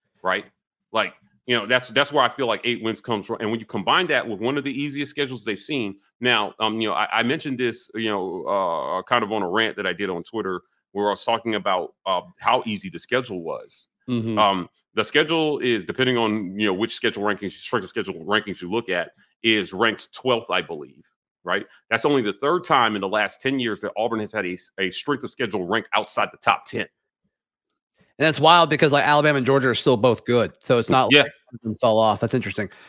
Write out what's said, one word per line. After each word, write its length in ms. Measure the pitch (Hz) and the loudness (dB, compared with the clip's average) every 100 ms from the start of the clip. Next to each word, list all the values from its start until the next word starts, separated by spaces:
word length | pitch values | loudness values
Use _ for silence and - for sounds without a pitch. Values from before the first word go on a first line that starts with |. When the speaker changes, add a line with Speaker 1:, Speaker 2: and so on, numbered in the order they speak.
| _ _ | _ _
Speaker 1:
right? 220 | 90 95 - _ _ _ _ | -2 -2 -4 _ _ _ _
Like, 220 | 110 95 - _ _ - | 0 0 -4 _ _ -2
you 100 | 120 | 0
know, 100 | 104 | 2
that's, 220 | 127 123 | 0 2
that's 240 | 113 143 | 0 2
where 100 | 143 | 4
I 60 | 123 | 2
feel 180 | - 123 | 2 -2
like 140 | 104 | 0
eight 180 | 120 120 | -2 -2
wins 200 | 110 104 | -2 -4
comes 260 | - 110 95 | -4 -4 -4
from. 120 | 113 | -4
And 100 | 110 | -2
when 80 | 117 | -4
you 80 | 110 | -4
combine 400 | 107 95 156 180 | -4 2 2 2
that 220 | 135 113 | 0 0
with 100 | 98 | -2
one 180 | 117 143 | -2 -2
of 60 | |
the 80 | 135 127 | -4 -6
easiest 300 | 147 139 139 | -6 -6 -8
schedules 340 | - 139 127 | -6 -6 -6
they've 140 | 107 101 | -6 -6
seen, 380 | - 147 104 98 _ _ | -6 -4 -4 -8 _ _
now, 340 | 123 113 104 - | 0 0 0 -2
um, 200 | 110 110 | -2 0
you 80 | 107 | -2
know, 60 | |
I, 140 | 80 107 | 0 0
I 120 | 110 | 0
mentioned 340 | 120 160 156 123 | 0 -2 -4 -4
this, 320 | 123 113 - | -4 -4 -10
you 140 | 110 110 | -6 -4
know, 360 | 104 92 87 | -2 -4 -6
uh, 580 | 80 101 92 82 65 90 | -4 -2 -2 -2 -4 -6
kind 220 | 92 120 | 0 0
of 80 | 107 | 2
on 100 | 107 | -2
a 60 | 92 | -2
rant 260 | 98 110 - | 0 0 -2
that 100 | 95 | -4
I 40 | |
did 180 | 87 101 | -4 -4
on 120 | 87 | -6
Twitter 380 | 85 113 95 92 - _ _ | -6 -6 -6 -6 -10 _ _
where 160 | 101 104 | -2 0
I 20 | |
was 140 | 98 | 0
talking 320 | - 117 117 107 | -2 -2 -2 -2
about, 380 | 95 92 85 _ 95 | 0 -2 -2 _ -4
uh, 140 | 92 90 - | -4 -4 -6
how 240 | 110 123 110 | 0 0 0
easy 220 | 101 95 | -8 -8
the 120 | 82 | -14
schedule 420 | - 123 123 95 | -4 -4 -4 -8
was. 460 | 82 67 - - - _ - | -8 -10 -12 -20 -20 _ -8
Speaker 2:
Mm-hmm. 300 | 120 113 107 | -6 -2 2
Speaker 1:
Um, 300 | 104 95 87 _ _ | 2 2 -4 _ _
the 100 | - | -4
schedule 540 | - 147 156 165 156 143 | 0 2 2 2 0 0
is, 260 | 123 117 | 0 0
depending 320 | 82 101 127 120 | -2 -2 0 2
on, 420 | 113 107 92 95 | 0 -2 -4 -2
you 80 | 107 | 0
know, 80 | |
which 200 | 92 110 | 0 -2
schedule 280 | - 117 104 | -2 -4 -2
rankings, 280 | 104 98 98 | -2 -2 -6
strength 320 | - - 120 | -10 -4 -4
of 40 | 92 | -4
schedule 260 | - 95 85 82 | -6 -6 -8 -2
rankings 340 | 107 104 87 | 0 0 -8
you 100 | 87 | -6
look 180 | 110 113 | -4 -2
at, 220 | 90 80 - _ _ | -2 -4 -10 _ _
is 300 | 113 107 90 | 0 2 0
ranked 400 | 95 113 101 - | 0 0 0 -8
twelfth, 380 | - 131 117 - | -6 -2 -2 0
I 120 | 90 | -2
believe, 420 | 80 80 67 67 _ _ _ _ | -2 -8 -12 -20 _ _ _ _
right? 200 | 87 92 - _ - | -4 -4 -4 _ -4
That's 140 | 113 | 0
only 180 | 151 143 | 2 2
the 100 | 104 | 0
third 320 | 95 143 175 | -2 -2 -2
time 320 | - 147 117 104 | 2 4 4 0
in 40 | |
the 80 | 95 | -2
last 320 | 107 101 - | 0 -2 -4
ten 200 | 131 135 | -4 -2
years 200 | 120 101 | -2 -4
that 100 | 104 - | -6 -4
Auburn 220 | 117 113 | -2 -2
has 140 | 104 | -4
had 120 | 107 92 | -4 -6
a, 120 | 90 - - | -8 -10 -6
a 100 | 95 | -4
strength 320 | - - 139 | -4 -4 -4
of 80 | 110 | -6
schedule 340 | - 120 98 | -6 -4 -4
ranked 260 | 87 110 - | -2 -2 -2
outside 360 | 104 107 - 101 | -2 -2 -2 -4
the 60 | - | 0
top 260 | - - - | 0 0 -2
ten. 200 | 113 98 _ _ _ _ _ _ _ _ _ _ _ | -8 -8 _ _ _ _ _ _ _ _ _ _ _
Speaker 2:
And 260 | _ - 156 | _ 0 0
that's 140 | 147 | 4
wild 280 | 151 175 160 | 8 8 6
because, 220 | 151 156 | 4 4
like, 140 | 139 | 4
Alabama 320 | - 147 147 143 | 4 4 4 4
and 80 | 127 | 4
Georgia 220 | 139 131 | 4 4
are 60 | 113 | 2
still 200 | - 120 | 2 4
both 280 | 127 110 | 4 2
good. 280 | - 120 104 - | 2 2 2 -2
So 180 | - 123 | 0 2
it's 120 | 110 | 4
not 220 | 131 120 | 4 6
Speaker 1:
Yeah. 80 | 143 | 6
Speaker 2:
like 100 | 135 - _ 120 | 6 -2 _ -10
them 140 | 113 104 | -8 0
fell 200 | 120 110 | 2 4
off. 220 | 110 101 | 4 2
That's 160 | 113 | 0
interesting. 340 | 127 101 98 98 - | -2 -2 -6 -8 -10